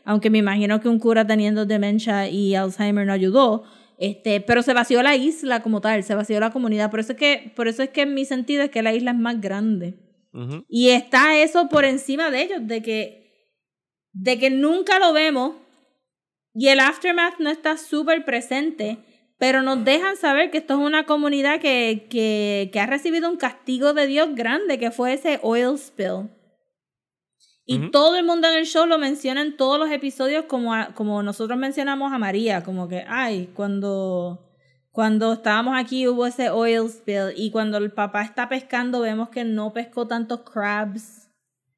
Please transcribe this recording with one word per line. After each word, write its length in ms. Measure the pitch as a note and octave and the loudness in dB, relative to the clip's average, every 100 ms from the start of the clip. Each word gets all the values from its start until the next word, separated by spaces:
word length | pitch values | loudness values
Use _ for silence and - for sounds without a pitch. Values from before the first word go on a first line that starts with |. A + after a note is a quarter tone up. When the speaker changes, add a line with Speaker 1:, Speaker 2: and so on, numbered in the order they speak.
Speaker 1:
aunque 240 | - G#3 A3 | -2 2 4
me 80 | G#3+ | 4
imagino 420 | G3+ G3+ G#3 G#3+ | 4 2 2 2
que 80 | A#3 | 2
un 80 | A#3 | 2
cura 280 | A#3 A3 G#3+ | 4 4 4
teniendo 380 | G#3+ G#3 G#3+ | 2 2 0
demencia 640 | G#3 G#3+ G3+ G#3+ A3 G3+ G3 | 0 0 2 0 0 -2 -2
y 260 | G3 G3 | 0 0
Alzheimer 520 | F#3+ F#3+ F#3+ G#3 G#3 G3 | 0 0 -2 0 0 0
no 60 | |
ayudó, 500 | G3 F#3 B3 B3 G#3+ - - _ - | 2 4 4 4 2 -4 -20 _ -6
este, 420 | G3 G3+ A3+ G3+ | -6 -4 -2 0
pero 200 | G3+ A#3+ | 2 2
se 120 | A#3+ | 4
vació 280 | B3 A#3+ A#3+ | 2 4 4
la 140 | C4+ C#4 | 4 4
isla 460 | C#4 D#4+ C4+ A#3 | 2 -2 -2 -2
como 180 | A3 G#3 | 0 0
tal, 220 | G#3+ G#3+ | 0 0
se 120 | F#3+ | 0
vació 240 | G#3 G#3 G#3 | -2 0 0
la 100 | A3 | 0
comunidad. 400 | B3+ A#3 G#3+ G#3+ | 0 -2 0 0
Por 100 | A3 | -2
eso 120 | A3 | -4
es 60 | B3+ | 0
que, 340 | C#4+ C#4 A3 - | 2 2 -4 -4
por 100 | A3+ | -4
eso 140 | A3+ | -2
es 80 | C4 | -2
que 140 | D4 | 0
mi 200 | C#4+ C4+ C4+ | 0 -2 -2
sentido 360 | B3+ B3 C#4+ | -4 0 0
es 80 | C#4+ | 0
que 120 | A#3 | 0
la 100 | A3 | 0
isla 200 | A3+ B3 | 0 0
es 40 | A#3+ | 0
más 220 | A#3 A#3 | 0 -2
grande. 540 | G3 G3 A3 G3 F3 - _ _ _ | -4 -2 -2 -2 -4 -12 _ _ _
Speaker 2:
Ujú. 300 | B2 A#2+ D#3 - | -12 -10 -10 -4
Speaker 1:
Y 200 | A#3 B3 | 4 6
está 460 | B3 B3 C4 D4+ D4+ | 4 4 4 6 6
eso 320 | D#4 F4 D#4 | 4 4 4
por 140 | D4+ C#4 | 4 4
encima 440 | C4 C#4 C#4 E4 | 2 -2 -2 -2
de 120 | C4 | -2
ellos, 160 | F4+ F#4 A3 | -2 -4 -6
de 160 | A3+ | -6
que, 680 | A3+ A3 G#3 - _ _ _ _ _ _ _ _ _ | -4 -4 -6 -12 _ _ _ _ _ _ _ _ _
de 260 | F#3+ G#3+ A#3+ | -4 -2 2
que 120 | C4+ | 2
nunca 480 | C4+ D4 F4 G4 F#4+ | 4 2 2 2 4
lo 140 | F4+ | 4
vemos 400 | D4+ D#4 C4+ C4+ - _ _ _ _ _ _ _ _ _ | 4 2 0 -2 -6 _ _ _ _ _ _ _ _ _
y 140 | A3 C4+ | 0 4
el 120 | C4+ | 6
aftermath 580 | C4+ D4+ F4+ F4 E4+ F4 | 4 2 0 2 0 0
no 100 | D4 | -2
está 260 | D#4 D#4 D#4 | -2 -2 -4
súper 480 | - D4+ D#4 E4 | -4 -2 0 0
presente, 760 | - A#3+ B3 C4 D#4 D#4+ G#3+ A3+ - _ _ _ | 0 -4 -2 -4 -4 -4 -6 -8 -14 _ _ _
pero 240 | B3+ C4 | 0 2
nos 220 | C4 C4 | 2 0
dejan 320 | A3 D4+ F#4+ F#4+ | 2 2 2 0
saber 340 | D#4 C#4 F4 | 0 2 0
que 80 | D#4 | -2
esto 160 | D#4 | -2
es 60 | C#4 | 0
una 240 | D4 D#4 | 0 0
comunidad 560 | D4+ D4+ D4 C#4+ C#4 D4+ | 0 0 0 0 0 0
que, 460 | D4+ B3+ A3+ A3 - | 0 2 0 -2 -4
que, 600 | A#3+ A3 G#3+ G#3 G3+ F#3+ | -2 0 0 0 -2 -2
que 80 | G3+ | -2
ha 60 | A3+ | -2
recibido 440 | C#4 E4 E4 E4+ | -2 -2 -2 -2
un 60 | F4 | -2
castigo 560 | B3+ - - B3+ C#4+ | -4 -6 -6 0 2
de 120 | D4 C#4 | 2 2
Dios 280 | C#4+ D#4+ | 2 0
grande, 440 | B3 A3+ D4 G4+ B3+ | -2 -2 -2 -2 -2
que 120 | A#3 | -2
fue 220 | A#3 B3 | -2 -2
ese 240 | C#4 D#4+ D4 | -2 -2 -2
oil 360 | A3 A#3 B3 C#4+ | 0 0 0 -2
spill. 520 | - - F#3+ F#3 G#3 - _ _ _ _ _ _ _ _ _ _ _ _ | -6 -6 -4 -4 -8 -16 _ _ _ _ _ _ _ _ _ _ _ _
Y 140 | - C4 | -4 -4
Speaker 2:
Ujú. 120 | G3+ | 2
Speaker 1:
todo 260 | C#4+ D#4 F4+ | 4 4 4
el 80 | |
mundo 240 | E4+ E4+ E4 | 2 2 2
en 60 | D#4+ | 2
el 100 | D#4+ | 2
show 200 | D#4+ E4 | 2 2
lo 120 | D#4+ | 2
menciona 420 | C#4 C#4+ C4 C4+ | 0 -4 -4 -4
en 160 | D4+ D4 | -4 -2
todos 220 | C4 C#4+ | 0 0
los 120 | D#4 | 0
episodios 560 | C#4+ C#4 C4+ C4 D4+ D#4+ | -4 -6 -4 -2 -2 -2
como 280 | B3+ A#3 | -4 -2
a, 200 | A3 - | -2 -4
como 280 | - G#3+ G#3 | -6 -4 -2
nosotros 360 | G3+ G3+ A3 B3 | -4 -6 -4 -4
mencionamos 540 | C4+ C#4 C#4 C#4 C#4 | -4 -4 -4 -4 -4
a 60 | C4 | -4
María, 440 | G3+ G3 A3+ F#3 | -2 -2 -2 -2
como 240 | F3 F#3 F3 | -4 -8 -8
que, 160 | F3+ - | -8 -6
"Ay, 400 | A#3+ B3 G3 F3+ | -4 -4 -4 -8
cuando, 960 | F#3+ G3+ G3 G3+ G3 F#3+ F3+ F3 F3+ _ _ _ _ _ | -6 -4 -4 -4 -4 -4 -4 -6 -10 _ _ _ _ _
cuando 420 | - A3 G#3+ A3+ | -2 0 2 0
estábamos 400 | A3+ A3+ G#3+ B3 C4 | 0 0 0 0 -2
aquí 280 | A#3+ C4 B3 | -4 -2 0
hubo 180 | A#3+ B3 | 0 -2
ese 240 | B3 B3 | -2 -2
oil 380 | A3+ A#3 A3+ A3+ | 0 2 0 -2
spill", 420 | A3 - G3+ G3 - | -6 -6 -4 -4 -4
y 140 | G#3+ | -4
cuando 280 | A3 G#3+ G#3 | -2 -2 -2
el 140 | G#3 | -2
papá 300 | G#3 G3+ G#3 | -2 -4 -4
está 240 | A3 - A#3+ | -4 -6 -4
pescando 520 | C4 C4 B3 B3 B3 | -6 -4 -4 -2 -2
vemos 280 | A3+ A3 A#3 | -2 -2 -4
que 140 | B3 | -6
no 280 | A#3 G#3+ G#3+ | -4 -2 -4
pescó 340 | A3+ A#3 B3 A#3 | -6 -8 -6 -4
tantos 320 | A#3 A3+ A#3+ | -4 -4 -8
crabs, 880 | - A3 G3+ G#3 G#3+ G#3+ - - _ _ _ _ _ | -8 -6 -2 -2 -4 -8 -14 -20 _ _ _ _ _